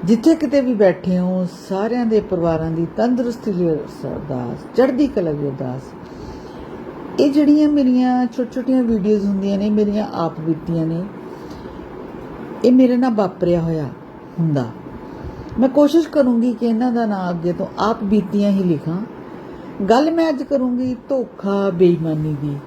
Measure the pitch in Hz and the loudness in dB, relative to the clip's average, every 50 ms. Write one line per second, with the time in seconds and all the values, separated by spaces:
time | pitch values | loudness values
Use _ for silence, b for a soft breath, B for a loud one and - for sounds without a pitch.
0 | - 165 226 226 220 320 330 311 302 254 262 285 262 247 247 202 208 190 175 - | 4 2 2 4 6 4 4 4 2 2 2 2 2 2 2 4 4 4 4 2
1 | - 185 180 180 180 180 185 185 185 175 - - - - 196 190 202 226 233 247 | -2 -2 0 0 0 0 0 0 -2 -4 -6 -10 -10 -6 -4 -2 -2 -2 -2 0
2 | 240 226 220 214 196 - 185 180 165 170 165 160 160 165 160 160 170 165 - - | 0 2 2 0 0 0 -2 0 2 2 2 0 -2 -2 -2 -2 -4 -4 -2 0
3 | 214 247 254 233 254 240 233 233 - 226 202 175 180 170 156 147 - - - - | 0 2 2 0 0 -2 -4 -4 -4 -4 -2 0 2 2 0 0 -4 -8 -12 -10
4 | - 135 - - - - 139 127 123 120 - - - - - - 247 269 262 247 | -8 -8 -8 -8 -6 -6 -6 -4 -4 -6 -8 -10 -12 -6 2 2 4 4 4 2
5 | 302 269 - 214 180 165 151 147 143 143 135 135 135 127 123 135 131 - - - | 0 0 2 -2 -2 0 -2 -2 -2 -4 -4 -4 -6 -6 -6 -8 -10 -12 -16 -16
6 | B B B B B B B B B B B B B B B - - - - - | B B B B B B B B B B B B B B B -14 -14 -14 -14 -14
7 | - - - - - 294 269 294 302 285 294 302 302 294 294 294 277 254 254 247 | -14 -12 0 2 2 4 4 4 6 6 6 6 6 4 4 4 4 4 4 4
8 | 254 254 254 247 254 240 240 - 247 233 - 262 240 - 262 262 247 226 226 214 | 4 4 2 2 0 0 -2 -4 -4 -4 -4 -6 -2 2 2 2 4 2 2 2
9 | 180 208 214 208 196 202 202 196 190 196 202 190 196 214 208 214 208 202 202 214 | 4 2 2 2 2 0 0 0 0 0 0 0 0 2 2 2 2 2 2 0
10 | 214 - - - 170 165 156 165 156 160 165 151 - - 170 165 160 160 165 165 | -2 -2 -2 -2 -4 -4 -4 -4 -2 -2 -2 -2 -2 -4 -2 0 0 0 -2 -4
11 | 180 208 - - B B B B B B B B B B B B - - - - | -4 -6 -10 -12 B B B B B B B B B B B B -14 -14 -14 -14
12 | - - - - - - - - - - - - - - 247 254 262 247 247 247 | -14 -14 -14 -14 -14 -14 -14 -14 -12 -12 -12 0 2 4 6 6 6 6 4 4
13 | 247 262 226 208 202 180 190 - 175 175 175 175 165 165 165 160 147 127 117 - | 2 2 2 2 0 0 0 -2 0 2 2 2 2 0 -2 -2 -4 -6 -8 -12
14 | - - - - - - - - 165 160 147 139 123 113 - - - - - - | -18 -18 -18 -18 -18 -14 -4 -2 0 0 2 0 -2 -4 -8 -14 -14 -14 -14 -14
15 | - B B B B B B B B B B - 233 262 - 285 294 285 277 330 | -14 B B B B B B B B B B 2 2 4 6 6 4 6 6 4
16 | 320 - - 311 269 247 240 233 226 254 233 208 233 233 226 220 240 254 233 233 | 2 2 2 2 4 4 4 2 2 0 0 0 0 0 2 2 2 0 0 0
17 | 233 220 208 190 185 180 175 170 165 175 175 - 190 - - - - 208 226 226 | 0 0 0 -2 -2 -2 -4 -2 -2 -2 -2 -2 -4 -6 -4 -2 0 0 0 0
18 | 220 196 208 208 202 - - 208 202 202 196 196 190 180 165 139 - 160 160 185 | 0 2 2 2 2 2 0 0 2 2 2 2 2 2 2 0 0 -4 -4 -4
19 | 220 262 - - - - B B B B B B B B B B 202 185 220 247 | -6 -8 -12 -16 -16 -16 B B B B B B B B B B 2 4 4 4
20 | 294 320 330 330 330 320 302 254 294 - 285 269 254 254 247 247 254 254 247 240 | 4 4 2 2 2 0 0 -2 -2 0 0 0 0 0 0 -2 -2 -2 -4 -6
21 | - - 277 262 233 - - - - 196 196 202 196 196 185 170 185 175 175 156 | -4 -4 -2 -2 -2 -4 -8 -6 -4 -2 0 0 0 0 2 6 6 6 6 4
22 | 160 165 156 151 151 156 151 139 143 147 143 139 - | 2 -2 -2 -2 -2 -2 -4 -4 -4 -4 -6 -6 -8